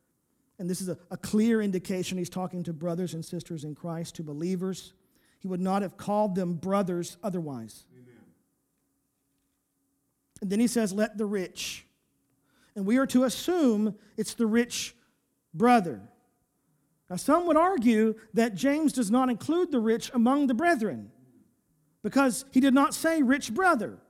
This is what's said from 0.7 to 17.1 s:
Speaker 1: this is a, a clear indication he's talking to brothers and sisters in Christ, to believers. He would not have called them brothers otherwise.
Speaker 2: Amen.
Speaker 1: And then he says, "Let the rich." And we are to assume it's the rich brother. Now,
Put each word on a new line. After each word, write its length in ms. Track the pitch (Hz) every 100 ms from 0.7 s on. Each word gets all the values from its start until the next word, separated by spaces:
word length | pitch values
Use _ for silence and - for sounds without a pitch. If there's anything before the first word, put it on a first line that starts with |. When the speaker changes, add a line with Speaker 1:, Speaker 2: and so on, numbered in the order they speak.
Speaker 1:
this 100 | 185
is 80 | 185
a, 80 | 160 -
a 80 | 185
clear 420 | - 214 226 226
indication 560 | 208 185 - 185 180 185
he's 140 | 175
talking 320 | 190 185 180
to 100 | 175
brothers 400 | 156 175 170 180
and 100 | 165
sisters 400 | 156 175 - 165
in 120 | 151
Christ, 400 | 143 175 165 165
to 80 | -
believers. 720 | 151 147 175 185 190 180 - _ _ _ _ _
He 100 | 190
would 120 | 180
not 200 | 190 196
have 160 | 196 -
called 380 | - 208 214
them 200 | 185 180
brothers 640 | 170 190 202 185 175 170 -
otherwise. 640 | 214 180 156 127 110 - _
Speaker 2:
Amen. 300 | 127 123 120 104 _ _ _ _ _ _ _ _ _ _ _ _ _ _ _ _ _ _ _ _ -
Speaker 1:
And 80 | 202
then 100 | 202
he 60 | 240
says, 260 | 233 214
"Let 240 | 196 226 214
the 80 |
rich." 600 | 208 202 175 - - - - _ _ _ _ _ _ _ _ 208
And 80 |
we 140 | 196 247
are 80 | 269
to 180 | 247
assume 680 | 254 - - 359 269 208 214 202 _ -
it's 160 | 208
the 120 | - 226
rich 480 | 233 240 - - - _ _ _ _ _
brother. 540 | 160 233 240 170 107 110 _ _ _ _ _ _ _ _ _
Now, 80 | -